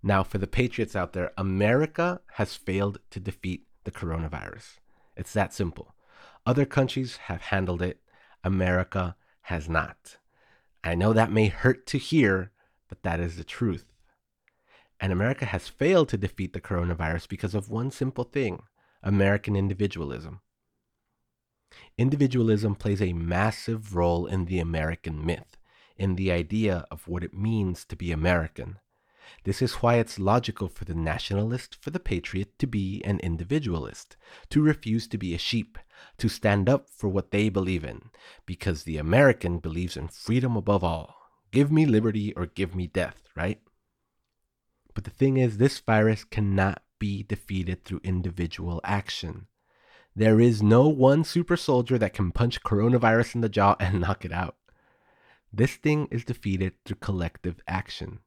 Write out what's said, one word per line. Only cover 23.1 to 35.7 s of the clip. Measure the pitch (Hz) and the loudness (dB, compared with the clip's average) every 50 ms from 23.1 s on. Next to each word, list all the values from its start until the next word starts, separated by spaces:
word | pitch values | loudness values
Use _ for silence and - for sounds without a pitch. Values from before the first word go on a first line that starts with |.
| 87 | 0
massive | 85 82 85 87 87 101 113 110 - - - 113 110 110 107 98 | -2 -2 -2 0 0 0 0 -2 -4 -6 -6 -6 -6 -6 -6 -2
role | 87 87 87 87 85 87 | 2 2 2 2 0 -2
in | - - 95 90 | -2 -2 -2 -2
the | 85 92 90 | -2 -2 -2
American | 82 82 82 80 76 78 82 - _ - 80 151 151 | -2 -2 -2 -2 -2 -2 -4 -6 _ -10 -8 -4 -2
myth, | 165 82 - - _ _ - _ _ _ _ _ _ _ - | -4 -4 -4 -6 _ _ -20 _ _ _ _ _ _ _ -4
in | 98 98 92 | -2 -2 0
the | 90 95 95 | 0 0 0
idea | 87 87 85 80 98 110 110 104 92 87 76 - | 0 0 -2 -2 -2 0 0 2 0 -2 -4 -8
of | - 78 - - | -16 -18 -10 -8
what | 85 87 90 | -6 -6 -6
it | - - | -8 -6
means | 92 101 110 113 110 101 92 90 - - | -4 -2 0 0 0 0 0 -2 -6 -8
to | _ - | _ -12
be | 80 90 87 | -8 -4 -4
American. | 85 78 78 87 90 87 80 80 _ - - - 95 - _ _ _ _ _ _ _ _ - - - - - | -2 0 2 4 4 2 2 -2 _ -12 -12 -12 -14 -16 _ _ _ _ _ _ _ _ -20 -20 -20 -12 -4
This | 95 95 - | -4 -2 0
is | 131 123 - | 0 -2 -2
why | - - 120 120 | 0 2 4 4
it's | 120 113 - - - | 4 2 0 -4 -4
logical | 98 98 104 104 110 - 107 - 104 87 | 0 2 2 2 2 -2 -8 -6 -8 -8
for | - - - | -8 -10 -10
the | - 85 | -8 -6
nationalist, | 82 80 80 76 76 - - 101 98 104 110 117 127 - - - - | -4 -2 -2 -4 -4 -4 -4 -2 -2 0 0 -2 -4 -8 -12 -20 -14
for | - - | -12 -8
the | 156 180 | -8 -6
patriot, | - - - 170 - - - 92 101 - _ _ | -4 -2 -4 -2 -4 -4 -6 -6 -6 -6 _ _
to | - | -4
be | 135 120 104 98 95 95 - - | -2 0 -2 -2 -2 -4 -6 -2
an | 98 101 - | -2 -2 -2
individualist, | - - 165 160 85 90 135 156 147 180 175 160 - - - - - _ - _ _ - - - - - | 0 -4 -4 -4 -4 -2 -2 -2 -2 -2 -4 -4 -4 -8 -12 -16 -20 _ -20 _ _ -20 -20 -20 -18 0
to | - 147 | 2 4
refuse | 151 156 151 - - 113 110 113 - - | 4 4 4 2 -2 -2 -2 -2 -2 -4
to | - 110 | -8 -6
be | 92 90 85 | -4 -4 -4
a | 82 | -4
sheep, | - - - 117 - - | -4 -2 -2 -2 -2 -4